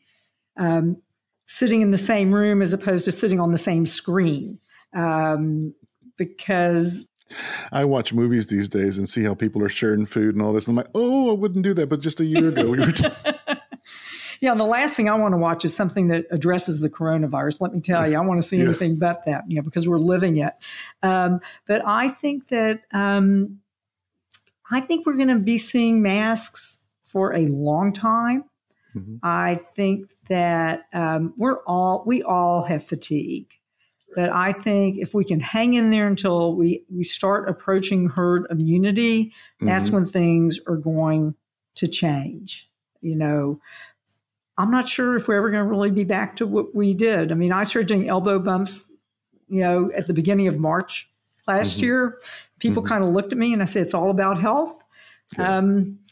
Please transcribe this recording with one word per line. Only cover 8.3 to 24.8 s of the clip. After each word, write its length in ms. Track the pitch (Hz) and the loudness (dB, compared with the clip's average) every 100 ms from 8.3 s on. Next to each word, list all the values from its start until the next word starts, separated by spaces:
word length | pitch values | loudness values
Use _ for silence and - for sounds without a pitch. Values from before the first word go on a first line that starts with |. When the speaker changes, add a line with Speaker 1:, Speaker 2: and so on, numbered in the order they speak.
| 120 107 | 2 0
Speaker 2:
these 220 | 101 101 | -2 -2
days 280 | 101 98 95 | 0 0 -2
and 120 | 95 | -4
see 140 | 117 | -2
how 100 | 107 | -2
people 300 | 95 110 104 | 0 -2 0
are 60 | 101 | -2
sharing 360 | - 110 107 104 | 0 0 0 0
food 300 | 113 107 104 | 0 0 0
and 80 | |
all 100 | 107 | 0
this. 140 | 107 117 | 0 0
And 60 | |
I'm 40 | 120 | -2
like, 140 | - | 0
"Oh, 380 | 214 240 269 247 | 0 2 2 2
I 20 | |
wouldn't 300 | 208 208 185 | 0 0 0
do 100 | 190 | 0
that." 140 | 175 143 | 0 0
But 120 | 151 | -2
just 200 | 156 151 | -2 -2
a 60 | 160 | 0
year 240 | 160 160 | 2 2
ago, 200 | - 117 | 2 2
we 100 | 127 | 2
were 120 | - | 2
t- 180 | - 302 - 294 | 2 0 -2 -6
Speaker 1:
<laughs> 280 | 294 - 285 - - - - - - - - | -6 -6 -8 -10 -20 -18 -16 -14 -14 -14 -2
Yeah, 100 | 262 | 0
and 80 | 226 | 2
the 60 | 220 | 2
last 300 | 240 294 - | 2 0 0
thing 140 | 208 | 0
I 60 | 220 | 2
wanna 220 | 208 175 | 2 2
watch 280 | 165 165 165 | 2 0 -2
is 100 | - | -2
something 340 | 185 202 175 | -2 0 2
that 160 | 165 165 | 0 -2
addresses 520 | 165 170 180 180 151 | -2 0 0 -2 -2
the 80 | 151 | -4
coronavirus. 720 | - 160 160 147 139 143 - | -2 0 0 0 -2 -2 -2
Let 120 | 180 | -4
me 60 | 175 | -4
tell 300 | - 170 156 | 0 2 2
you, 80 | 151 | 2
I 40 | |
wanna 220 | 185 175 | 2 0
see 140 | 165 180 | 0 2
Speaker 2:
Yeah. 80 | 165 | 2
Speaker 1:
anything 320 | 160 170 160 | 2 0 0
but 280 | 175 170 156 | 0 -2 -4
that, 200 | 139 - | -4 -4
you 80 | 156 | -6
know, 80 | |
because 240 | 147 175 170 | -4 -2 0
we're 100 | 170 | 2
living 400 | 170 185 185 151 | 2 2 2 0
it. 160 | 143 - - - - - | -2 -6 -14 -16 -18 -4
Um, 380 | 190 185 180 180 - - - | 0 2 0 -2 -6 -12 -4
but 160 | 214 208 | -2 0
I 240 | 220 269 | 0 -2
think 400 | 269 285 285 - | -2 -4 -6 -4
that, 340 | 233 220 220 - | -2 0 -2 -4
um, 680 | 202 202 202 196 196 202 196 _ _ _ _ _ _ _ - _ _ - | -2 0 4 4 4 0 -6 _ _ _ _ _ _ _ -20 _ _ -6
I 120 | 254 | -4